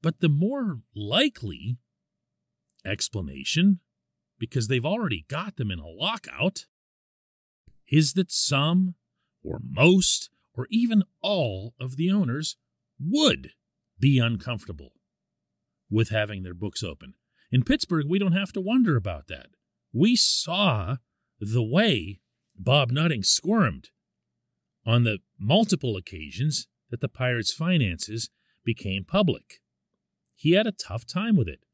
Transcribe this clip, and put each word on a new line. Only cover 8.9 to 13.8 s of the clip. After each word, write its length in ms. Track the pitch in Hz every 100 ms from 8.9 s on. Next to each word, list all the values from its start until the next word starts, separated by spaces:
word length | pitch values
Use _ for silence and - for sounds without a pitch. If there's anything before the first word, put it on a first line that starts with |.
| 175 _ _ _ _
or 160 | - -
most 680 | 62 67 147 190 180 - - _ _ -
or 120 | 127
even 340 | 226 233 220 185 _
all 540 | 190 202 127 95 110 _
of 160 | 127 131
the 160 | 170
owners 460 | 202 156 131 156 - _ _ _ _
would 520 | 147 269 302 - 65 _ _ _